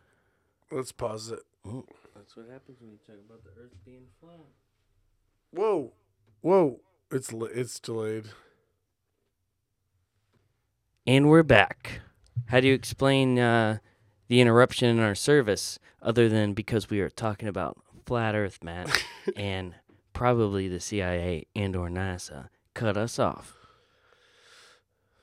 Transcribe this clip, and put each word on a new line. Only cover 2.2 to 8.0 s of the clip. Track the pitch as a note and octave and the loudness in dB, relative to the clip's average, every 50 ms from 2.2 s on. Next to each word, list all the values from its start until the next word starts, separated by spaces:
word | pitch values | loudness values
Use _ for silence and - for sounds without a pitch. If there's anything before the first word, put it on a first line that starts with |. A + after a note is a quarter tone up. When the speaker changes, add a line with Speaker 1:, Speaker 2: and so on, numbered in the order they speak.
| G#2 _ _ | -20 _ _
Speaker 2:
what | A#2 A2+ A#2 | -20 -20 -20
happens | B2+ C3+ _ - C3 A#2+ | -20 -20 _ -20 -20 _
when | A#2+ A2 | -20 -20
you | G#2+ G#2 _ | -20 -20 _
talk | _ G#2+ G2+ G2+ | _ -20 -20 _
about | A2 A2+ A#2 _ | _ -20 -20 _
the | _ G2 A2 | _ _ -20
Earth | A#2+ B2 B2 F2+ F2 | -20 _ _ -20 _
being | B2+ B2+ B2+ B2+ B2+ _ _ | -20 -20 -20 -20 _ _ _
flat. | D#3+ E3 E3+ E3 D3+ C3+ _ _ _ _ _ _ _ _ _ _ _ _ _ _ _ _ _ _ _ _ | _ -20 -20 -20 -20 _ _ _ _ _ _ _ _ _ _ _ _ _ _ _ _ _ _ _ _ _
Speaker 1:
Whoa. | - E3 G#3 A3 G3+ E3 C3 A2+ - _ _ _ _ _ _ _ _ _ | -6 -2 -2 0 0 -2 -4 -8 -14 _ _ _ _ _ _ _ _ _
Whoa. | - D#3 F#3+ G3 F3 C#3+ A#2+ - _ _ _ _ _ - | 0 2 4 4 4 2 0 -6 _ _ _ _ _ -8
It's | - C3 B2+ - | -8 -8 -8 -8
li-, | A#2 A2+ A2+ A2 - | -10 -8 -8 -8 -6
it's | A#2+ B2+ A2+ - - | -6 -8 -8 -10 -14
delayed. | - - A#2 A2+ | -10 -8 -8 -6